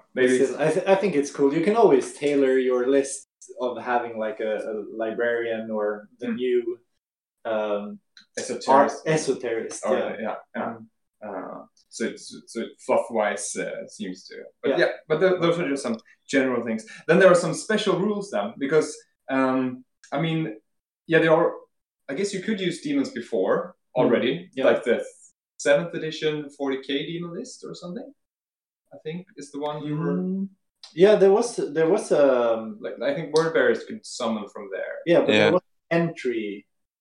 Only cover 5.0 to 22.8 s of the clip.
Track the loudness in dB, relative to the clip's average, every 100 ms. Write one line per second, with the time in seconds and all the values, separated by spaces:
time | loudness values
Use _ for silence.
5 | -6 -2 -2 -2 -2 -6 -4 -4 -2 -4
6 | -10 _ -8 -4 0 0 0 -6 _ _
7 | _ _ _ _ -6 -4 -2 -4 -6 -12
8 | _ _ _ -12 -8 -6 4 4 4 0
9 | 0 0 0 -2 -2 -4 -6 -6 -2 0
10 | -2 -6 -8 -8 -10 -8 -8 -10 -16 _
11 | _ _ -12 -10 -10 -14 -18 _ _ -8
12 | -8 -8 -16 -18 -12 -10 -10 -8 0 0
13 | 0 0 0 -2 -6 -6 -6 -8 -12 -10
14 | -10 -10 -16 -18 -20 _ 0 2 2 0
15 | -2 2 2 4 2 0 -2 -2 -4 -6
16 | -10 _ -2 0 0 0 -4 -6 -8 -4
17 | 2 8 8 8 4 -4 -2 -2 0 0
18 | 0 -2 -4 -6 -6 -6 0 2 0 -4
19 | -20 _ -4 0 0 0 -2 -6 -14 _
20 | -8 -4 -2 -2 -4 -8 _ _ _ _
21 | 2 4 6 4 4 -2 -14 _ _ _
22 | -10 -4 -4 -4 -4 -2 -2 -4